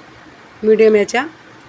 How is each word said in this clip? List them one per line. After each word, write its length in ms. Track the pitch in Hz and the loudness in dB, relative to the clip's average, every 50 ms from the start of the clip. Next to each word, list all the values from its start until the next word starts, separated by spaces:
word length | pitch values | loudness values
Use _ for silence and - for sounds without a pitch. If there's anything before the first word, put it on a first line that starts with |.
| - - - - - - - - - - - - 220 | -20 -20 -20 -20 -20 -20 -20 -20 -20 -20 -18 -8 -2
मीडियम 320 | 214 220 214 220 220 214 | 0 2 2 2 2 2
याच्या. 300 | 208 202 - - 240 277 330 - - - - - - - | 2 -2 -2 -4 -8 -8 -8 -12 -20 -20 -20 -20 -20 -20